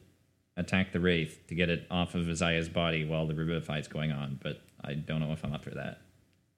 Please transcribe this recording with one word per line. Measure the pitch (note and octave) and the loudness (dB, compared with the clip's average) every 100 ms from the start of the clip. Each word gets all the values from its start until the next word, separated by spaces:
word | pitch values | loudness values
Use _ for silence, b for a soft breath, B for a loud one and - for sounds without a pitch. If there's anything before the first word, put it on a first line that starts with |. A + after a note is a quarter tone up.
| - _ _ _ _ F2+ | -20 _ _ _ _ -6
attack | F2 F#2+ F#2+ | 0 2 2
the | F2 | 4
Wraith | F2+ E2+ D#2 - - | 4 4 2 -4 -6
to | |
get | D#2+ E2+ | 0 2
it | E2 - | 2 0
off | F2+ E2+ | 0 2
of | F2 E2+ | 0 0
Isaiah's | D#2+ E2+ E2 E2 | 2 2 2 0
body | F2 E2+ E2 | 2 2 2
while | D#2 D#2+ D#2 | 0 0 0
the | |
Revivify | D#2 D#2+ E2 D#2 D2+ | 0 0 -2 -2 -4
is | - | -4
going | D#2 D#2 | -4 -2
on, | C#2 C#2 C2 | -2 -4 -6
but | D2+ - - - | -6 -8 -12 -12
I | - | -6
don't | D2 D2+ D#2+ | -6 -2 -2
know | D2+ | -2
if | D#2 | -2
I'm | C#2+ | -4
up | C#2+ | -6
for | - | -6
that. | C#2 - - - _ _ _ _ | -8 -8 -10 -18 _ _ _ _